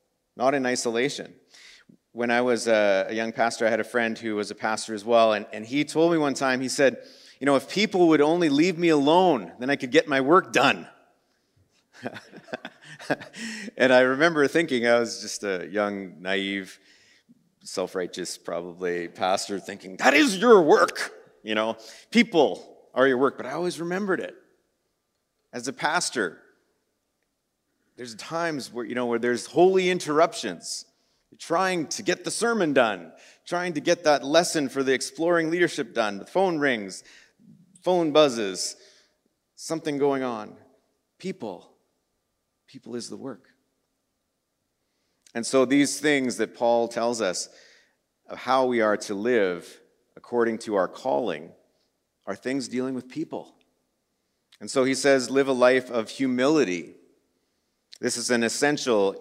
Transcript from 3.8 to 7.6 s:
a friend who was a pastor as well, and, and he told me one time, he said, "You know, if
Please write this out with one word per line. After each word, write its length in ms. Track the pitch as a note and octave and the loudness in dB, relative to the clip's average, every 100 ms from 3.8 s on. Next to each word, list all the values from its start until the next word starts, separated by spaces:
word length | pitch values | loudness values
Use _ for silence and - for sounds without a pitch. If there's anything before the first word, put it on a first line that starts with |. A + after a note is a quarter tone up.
a 20 | |
friend 340 | G#2+ B2 A2+ A2 | -2 -2 -2 -4
who 200 | A2+ G#2 | -6 -4
was 120 | G2+ | -6
a 60 | G#2 | -6
pastor 380 | A2+ A2 - | -4 -4 -6
as 100 | G#2+ | -8
well, 300 | G#2+ A#2 A2+ | 2 4 6
and, 120 | G#2 G#2 | 4 -2
and 140 | G#2+ A2 | -12 -6
he 180 | C#3 | -4
told 300 | C#3+ D3+ E3+ | -2 2 2
me 40 | E3 | 2
one 180 | D3 B2+ | 0 0
time, 260 | C3+ B2+ | 0 0
he 80 | C3 | -2
said, 280 | - C3+ A#2+ - - - - | 2 2 2 -10 -20 -20 -6
"You 60 | C3+ | 0
know, 100 | |
if 140 | C3+ | 0